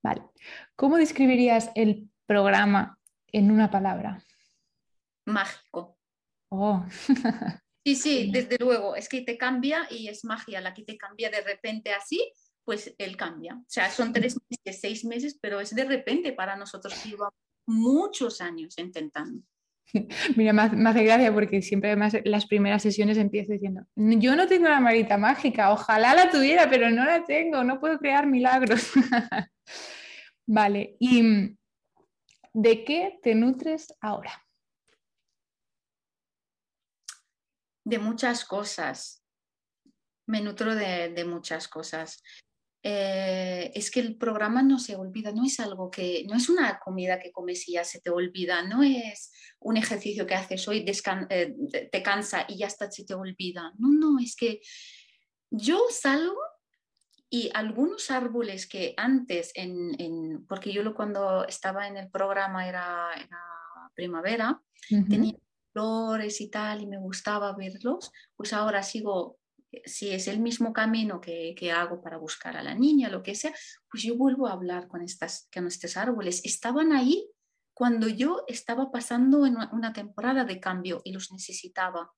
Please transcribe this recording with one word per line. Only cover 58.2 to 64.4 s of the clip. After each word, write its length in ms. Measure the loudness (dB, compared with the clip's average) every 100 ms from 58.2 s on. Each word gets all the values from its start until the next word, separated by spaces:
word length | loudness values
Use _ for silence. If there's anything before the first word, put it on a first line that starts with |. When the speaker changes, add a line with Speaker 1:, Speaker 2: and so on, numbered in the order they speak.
| -4 -6 -6 -8 -12
Speaker 2:
que 260 | -8 -8 -4
antes, 540 | 0 0 0 -6 -6 -10
en, 440 | -10 -8 -6 -6
en, 460 | -8 -8 -8 -10 -10
porque 260 | -10 -6
yo 120 | -4
lo, 100 | -6
cuando 540 | -4 -6 -4 -2 -2 -2
estaba 400 | -6 -6 -6 -8
en 100 | -12
el 140 | -10
programa 560 | -4 -2 -2 -2 -4 -6
era, 420 | -6 -6 -6 -6 -8
era 260 | -12 -18 -16 -18 -18 -20 -20 -12
primavera, 680 | -8 -6 -4 -2